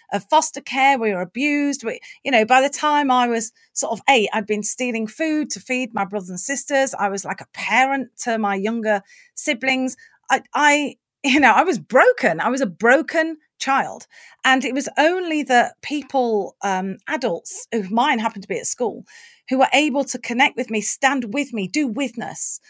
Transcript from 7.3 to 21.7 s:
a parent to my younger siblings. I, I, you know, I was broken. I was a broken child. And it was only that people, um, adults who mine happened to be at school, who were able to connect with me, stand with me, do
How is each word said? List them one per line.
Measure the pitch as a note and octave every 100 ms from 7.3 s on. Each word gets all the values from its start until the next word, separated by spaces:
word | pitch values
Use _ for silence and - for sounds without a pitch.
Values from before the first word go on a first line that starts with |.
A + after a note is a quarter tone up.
| F#3+
a | -
parent | - - A3 C4+ C#4 - -
to | B3 A3+
my | G3+ G3
younger | G#3 A#3 G#3+ G3+ - - _ -
siblings. | - A3+ C4 C4 C4 - - _ -
I, | B3+ -
I, | C4 D4 D4 C#4+ - _ _
you | C4+ C#4
know, | B3
I | G#3
was | E4 A#3+
broken. | D3 B3+ A4+ A#4+ G#3 D#3+
I | F#3+
was | C4
a | A#3+
broken | E3 A3+ C4+ C#4 E4 D#4+ D#4 _ -
child. | - C4+ E3+ - - - - _
And | C4 C4
it | B3+
was | C4 - -
only | D#4 F#4 F4 D4+
that | C#4+ B3 - -
people, | - D4 B3+ C4+ A#3+ G#3+ F#3 -
um, | G3+ F#3+ F#3+ F#3+ -
adults | D4 A#3+ E3+ - - -
who | A3+ F#3
mine | A3+ C#4+ A#3+
happened | A3 G3+
to | F#3+
be | F3
at | D#3+
school, | - A3+ - - - - _ -
who | C4
were | C4+
able | C4 D4+ C4+
to | C4+ B3
connect | - A#3+ D4 C#4
with | B3
me, | G#3+
stand | G#3+ - C4 C#4 A3+
with | C4+ C#4+
me, | A3+
do | F#3